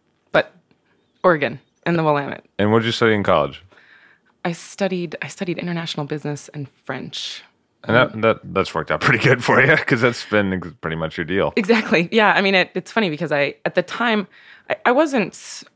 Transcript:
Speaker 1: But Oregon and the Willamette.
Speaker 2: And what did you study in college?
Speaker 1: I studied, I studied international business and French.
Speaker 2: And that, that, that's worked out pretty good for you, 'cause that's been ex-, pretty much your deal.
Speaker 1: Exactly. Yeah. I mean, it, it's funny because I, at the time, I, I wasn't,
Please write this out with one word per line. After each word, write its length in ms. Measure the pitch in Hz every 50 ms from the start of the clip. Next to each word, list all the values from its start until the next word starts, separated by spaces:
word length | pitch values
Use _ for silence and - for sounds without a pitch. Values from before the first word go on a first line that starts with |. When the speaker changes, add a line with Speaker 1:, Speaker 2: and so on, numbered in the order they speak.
| _ _ _ _ _ _ -
Speaker 1:
But 200 | 160 - - _ _ _ _ _ _ _ _ _ _ _ _ _ _ -
Oregon 380 | 185 165 147 139 117 123 - _ _ _ _ -
and 120 | 175 170
the 60 | 165 160
Willamette. 420 | 151 147 143 139 135 - - - _ _ -
Speaker 2:
And 140 | 101 107 110
what 60 | 117
did 60 | 110
you 40 | 117
study 220 | 110 - 120 113 107
in 100 | 104 92
college? 400 | 98 90 78 71 69 67 - - _ _ - _ _ _ _ _ _ _ _ _ _ _ _ -
Speaker 1:
I 80 | 180
studied, 640 | 170 - - - - - 196 185 185 180 175 156 - -
I 60 | -
studied 300 | 143 - - 196 175 165
international 480 | - - 175 170 165 165 - - 156 147
business 440 | 139 156 147 - 147 147 143 - -
and 180 | - 147 139 131
French. 760 | _ _ _ - 131 127 - - - - - - - - - _ _ _ _ _ _ _ -
Speaker 2:
And 100 | - 110
that, 260 | 123 123 - - 110
that, 320 | 110 113 - - - 92 87
that's 220 | 95 87 - -
worked 160 | 82 76 -
out 80 | 78 76
pretty 240 | - - 117 110 -
good 180 | 127 131 123
for 200 | - - 117 123 135
you, 120 | 143 156
'cause 240 | 147 - - 139 113
that's 240 | 127 123 120 - -
been 260 | - 104 107 101 95
ex-, 160 | 95 90 85 85 76 -
pretty 140 | - 82 80
much 200 | 82 82 78 -
your 80 | - 85
deal. 280 | 78 92 98 90 107 -
Speaker 1:
Exactly. 540 | 247 196 190 226 220 214 - 214 160 175 170
Yeah. 220 | - 226 208 190 160
I 80 | 170
mean, 140 | 202 196 196
it, 160 | 185 170 - -
it's 160 | 185 - -
funny 180 | - 226 214 170
because 220 | 151 147 170 147
I, 240 | 151 143 143 143 - - -
at 100 | 175 -
the 80 | 180 175
time, 440 | - - - 233 240 214 208 190 - _ - - - - - _ -
I, 60 | - - -
I 40 | 233
wasn't, 720 | 247 277 330 285 277 240 180 - - - - - - - - - _